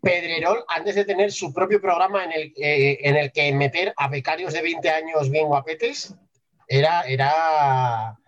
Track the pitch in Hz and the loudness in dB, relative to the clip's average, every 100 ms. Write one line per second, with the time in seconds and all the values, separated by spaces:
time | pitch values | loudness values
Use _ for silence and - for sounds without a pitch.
0 | 190 175 170 165 165 226 - 165 190 196 | 0 0 -2 -2 0 0 -2 -4 -2 -2
1 | 202 190 208 196 170 135 190 208 196 170 | 0 2 0 0 -8 -4 0 2 2 2
2 | 190 202 180 160 151 - 147 147 139 139 | 2 0 -4 -6 -6 -4 0 2 2 2
3 | 143 147 143 151 143 139 143 165 190 - | 2 2 0 0 0 2 0 0 -4 -2
4 | 143 143 131 165 180 165 165 165 175 160 | -4 -2 -4 -4 -4 -4 -4 -2 0 0
5 | 160 160 139 147 156 143 151 160 233 285 | 0 0 2 2 2 0 0 -4 -4 -4
6 | - - _ _ _ _ _ 135 151 175 | -12 -16 _ _ _ _ _ 2 4 2
7 | 127 131 135 156 165 156 139 131 127 113 | 0 0 2 2 2 4 4 4 2 -2
8 | 110 110 | -6 -12